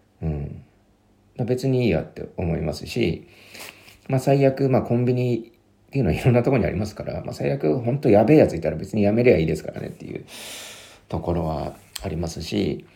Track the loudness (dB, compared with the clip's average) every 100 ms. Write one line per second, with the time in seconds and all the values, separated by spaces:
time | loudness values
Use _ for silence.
0 | _ -8 -6 -4 -6 -12 -20 _ _ _
1 | _ _ _ -6 -2 -2 0 2 2 2
2 | -2 -10 -12 -6 -2 -2 -4 -6 -6 -2
3 | -2 -2 -10 -20 -20 -20 -20 -20 -20 -16
4 | -4 -2 2 4 4 2 2 2 2 0
5 | 2 0 0 -2 -6 _ _ _ _ -2
6 | 0 2 4 4 4 2 0 -2 -4 -8
7 | -10 -8 -8 -4 -2 0 0 0 0 0
8 | 4 6 8 6 6 2 -4 -4 -4 0
9 | 2 4 6 6 2 -2 -6 -10 -10 -12
10 | -14 -14 -14 -18 -16 -16 -16 -18 -20 -20
11 | -10 -6 -4 -2 -2 -4 -6 -10 -16 -10
12 | -8 -6 -6 -8 -4 -2 -2 -4 -10